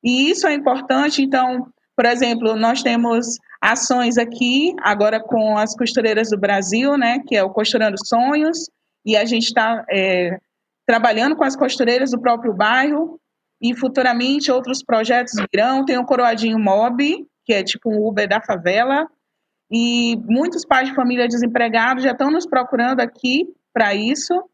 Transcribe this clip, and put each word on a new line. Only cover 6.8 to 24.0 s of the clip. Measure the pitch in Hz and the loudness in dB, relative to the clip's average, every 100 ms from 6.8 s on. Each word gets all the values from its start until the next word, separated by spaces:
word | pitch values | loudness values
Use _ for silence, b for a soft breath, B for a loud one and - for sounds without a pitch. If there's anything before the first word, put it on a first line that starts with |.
| 269 285 | 2 2
né, | 240 247 - | 0 -2 -2
que | |
é | 220 | 0
o | 190 | 0
Costurando | 196 214 226 214 196 - | 0 0 0 0 -2 -2
Sonhos, | 233 254 294 311 330 - _ _ _ | 0 2 0 0 -4 -8 _ _ _
e | - 214 | 0 2
a | |
gente | 226 226 226 | 2 0 0
tá, | 233 220 226 - | 0 0 -2 -2
é, | 196 190 180 175 185 _ _ _ _ - | 0 2 0 0 -4 _ _ _ _ 0
trabalhando | 233 233 214 254 | 4 4 2 0
com | 311 | 2
as | 277 269 | 0 0
costureiras | 262 - 240 247 269 | -2 0 0 2 0
do | 233 | 0
próprio | 247 233 240 | 0 0 -2
bairro, | 190 208 247 277 294 330 330 _ _ _ _ | 0 2 2 2 0 -4 -8 _ _ _ _
e | 233 | -4
futuramente | 240 262 269 254 240 247 285 285 | -2 -2 0 0 0 0 0 0
outros | 254 247 262 | 0 -2 -8
projetos | - 226 220 240 240 214 196 | -2 0 2 0 0 -6 -2
virão. | 196 233 269 | 0 2 0
Tem | 269 247 | 0 -2
o | |
Coroadinho | 240 247 240 226 226 220 | 0 2 2 2 0 0
Mob, | 208 196 233 240 285 381 - _ - | 2 2 2 0 0 -2 -6 _ -6
que | |
é | 202 | -4
tipo | 190 - 233 | -4 -6 -4
um | 214 214 | -2 -2
Uber | 202 208 | -2 -2
da | 208 | -2
favela, | - 196 175 196 247 277 320 _ _ _ _ _ _ | -2 -4 0 0 0 0 -2 _ _ _ _ _ _
e | 226 233 240 233 233 - | -2 0 0 0 -2 0
muitos | 233 339 339 - | 0 0 -4 0
pais | 262 262 | 0 2
de | |
família | 269 247 247 240 | -2 -2 0 0
desempregados | 240 240 233 233 226 233 254 | 0 -2 0 0 0 0 0
já | 262 | -2
estão | 247 277 | 0 0
nos | 320 - | -2 0
procurando | 262 247 262 240 262 | -2 -2 -2 0 0
aqui | 240 - 254 269 - - _ | -4 -4 -2 -2 -2 -10 _
pra | 233 208 | -2 0
isso. | 202 | 0